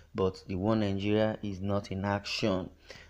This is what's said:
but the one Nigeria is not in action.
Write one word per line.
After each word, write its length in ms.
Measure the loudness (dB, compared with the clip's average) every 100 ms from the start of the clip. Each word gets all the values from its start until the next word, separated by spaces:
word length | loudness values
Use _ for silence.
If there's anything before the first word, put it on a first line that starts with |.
| -12
but 300 | 0 0 0 -6
the 80 | -2
one 240 | 2 4
Nigeria 580 | 2 0 2 4 2 0
is 180 | -6 -4
not 320 | -2 -2 -2
in 120 | -4
action. 640 | 0 -2 -2 -2 0 0 -2 -12 -20 -20